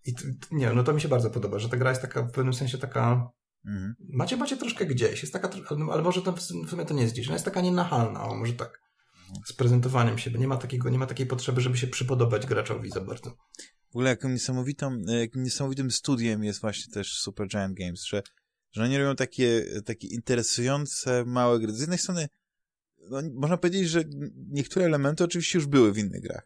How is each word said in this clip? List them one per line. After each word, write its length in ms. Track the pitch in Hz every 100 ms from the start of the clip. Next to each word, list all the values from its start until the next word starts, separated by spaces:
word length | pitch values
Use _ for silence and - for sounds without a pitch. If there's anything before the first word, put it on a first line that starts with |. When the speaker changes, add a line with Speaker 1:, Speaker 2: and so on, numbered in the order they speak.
Speaker 1:
i 100 | -
t-, 80 | 123
t-, 240 | 139 131 -
nie, 200 | 156 123
no 120 | 117
to 80 | 123
mi 60 | 151
się 80 | 151
bardzo 220 | 127 113
podoba, 280 | 113 101 101
że 100 | 117
ta 80 | 123
gra 140 | 131
jest 120 | 127
taka 200 | - -
w 100 | 123
pewnym 220 | 135 131
sensie 240 | 123 131 127
taka 520 | 127 123 117 123 120 _ _ _ 104
Speaker 2:
Mhm. 280 | 101 98 117 180
Speaker 1:
macie, 240 | 127 180 254
macie 200 | 285 269
troszkę 300 | 240 - 185
gdzieś, 360 | 123 110 -
jest 100 | 151
taka 160 | 190 -
tro-, 160 | 196 -
ale, 240 | 147 156
ale 100 | 156
może 200 | 165 180
to 100 | 185
w 80 | 175
sum-, 240 | - 175 160
w 40 |
sumie 140 | 170
to 100 | 156
nie 80 | 147
jest 120 | 117
gdzieś, 120 | 117 120
ona 80 |
jest 100 | 165
taka 160 | - 190
nienachalna, 680 | 180 180 175 135 113 101 107
o, 60 | 107
może 160 | 117
tak, 280 | 120 - - _ _ _ _ -
Speaker 2:
Mhm. 160 | - -
Speaker 1:
z 60 |
prezentowaniem 680 | - 120 123 123 127 117 113
siebie, 200 | - 117
nie 100 | 131
ma 80 | 127
takiego, 340 | 120 127 120
nie 80 | 127
ma 80 | 131
takiej 200 | - 127
potrzeby, 340 | 127 - 127
żeby 160 | 123 123
się 100 | 127
przypodobać 600 | - 123 127 117 107 -
graczowi 440 | 110 107 113 110
za 100 | -
bardzo. 300 | 98 110 - - _ - - _ _
Speaker 2:
W 0 | 117
ogóle 140 | 131
jaką 180 | 123 135
niesamowitą, 720 | 127 - 127 127 143 139 123 90
e, 100 | 117
jakim 240 | 117 131
niesamowitym 480 | 127 - 139 135 135
studiem 540 | - - 131 117 107
jest 160 | 107 101
właśnie 320 | 110 101 -
też 260 | 104 98 -
Supergiant 560 | - - 101 104 95 92
Games, 260 | 90 87
że, 180 | - 104 - _ _ _ _
że 100 | -
oni 140 | 117 135
robią 180 | 139 135
takie, 480 | 127 - 123 117 65 104
takie 240 | 104 110 -
interesujące, 1160 | 117 - 120 113 - 123 143 143 - - 123 120
małe 340 | 123 123 117
gry. 120 | 110
Z 80 | 110
jednej 180 | 151 180
strony, 300 | - 180 147 _ _ _ _ _ _ _ 87
no, 100 | 135 156
można 220 | 127 151 175
powiedzieć, 320 | 175 190 175
że 120 | 165
n-, 300 | 156 143 147 131 131
niektóre 360 | 143 - - 180
elementy 380 | 151 139 156
oczywiście 340 | 202 175 160 180
już 80 | 143
były 260 | 139 110
w 60 | 104
innych 240 | 104 -
grach 200 | - -